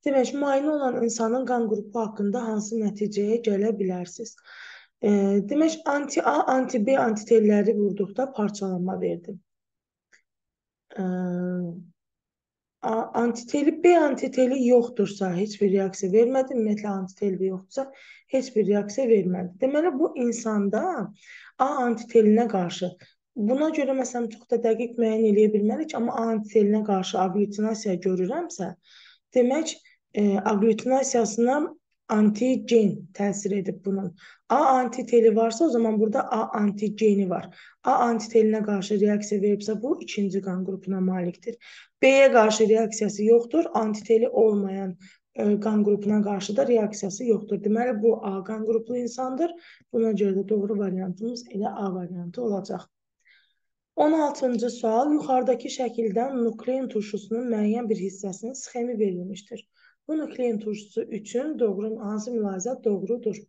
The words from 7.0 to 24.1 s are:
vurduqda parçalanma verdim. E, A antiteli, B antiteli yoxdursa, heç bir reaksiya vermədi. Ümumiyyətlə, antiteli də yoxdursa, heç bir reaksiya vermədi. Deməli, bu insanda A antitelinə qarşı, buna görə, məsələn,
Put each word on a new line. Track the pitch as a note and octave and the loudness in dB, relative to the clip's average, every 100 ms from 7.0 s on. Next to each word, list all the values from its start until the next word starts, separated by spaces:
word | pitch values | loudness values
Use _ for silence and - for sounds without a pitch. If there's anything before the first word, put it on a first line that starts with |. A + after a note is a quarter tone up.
| B3+ G#3+ - A3+ G#3+ G#3 G3+ G#3 | 2 -2 2 4 6 4 2 2
vurduqda | G3+ F3+ F#3 G3 C4 | 0 -2 -6 -4 -6
parçalanma | C4 G#3 - F#3+ F#3 F3+ F#3 | -2 -4 -4 -6 -4 -4 -2
verdim. | F#3 E3+ - G3 _ _ _ _ _ _ _ _ _ _ _ _ _ _ _ | -4 -4 -10 -18 _ _ _ _ _ _ _ _ _ _ _ _ _ _ _
E, | - F#3 F3+ F3+ F3+ F3+ F3+ F3 E3+ E3+ _ _ _ _ _ _ _ _ _ | -6 -4 -4 -4 -4 -4 -4 -6 -10 -18 _ _ _ _ _ _ _ _ _
A | B3 A3+ A#3 | -4 -4 -4
antiteli, | - A#3+ A3+ - D4 D4 - | -2 -2 -2 -4 0 0 4
B | F4 F4 | 6 6
antiteli | D4 B3 C4 - B3+ C4+ A#3+ | 4 0 -4 2 2 2 4
yoxdursa, | B3 A#3 - G3+ - F#3+ F3 | 4 4 -2 -4 -2 -4 -2
heç | G#3+ - | -4 0
bir | G3+ | 2
reaksiya | G3 F#3+ F#3 F#3+ | 2 0 -4 0
vermədi. | G#3 A#3+ C4 C4 B3+ | 4 4 2 0 0
Ümumiyyətlə, | G#3+ G#3 G#3 | 0 -2 -4
antiteli | G3 F#3 - G3+ F3+ | -6 -8 -4 -4 -2
də | F#3+ | -4
yoxdursa, | F#3 - - C4+ - - - _ | -4 -8 -8 -8 -10 -20 -20 _
heç | C4 B3+ - | -4 0 0
bir | F#3+ | 2
reaksiya | G3+ G3+ - C4 | 2 0 -2 2
vermədi. | A3 F3+ F#3 F3+ - | 4 2 -4 -6 -2
Deməli, | C4 D4 F4 C4+ | 0 2 0 0
bu | E4 D4 | -2 0
insanda | A#3+ A3 A3 G#3+ G3+ G#3+ F4 D#4 G3 - - - - _ | -4 -2 -2 0 0 0 -2 -4 -8 -12 -20 -20 -20 _
A | C4 D4 | -2 0
antitelinə | B3 A3+ - A3+ G#3+ G#3+ A#3+ | -2 -2 2 6 6 6 4
qarşı, | G3 F3 - F3 F3 - _ _ - | 0 -2 -4 -6 -8 -20 _ _ -4
buna | G#3 C4 D#4 D#4 | 0 2 0 0
görə, | C4+ C4+ | 0 0
məsələn, | B3 | -2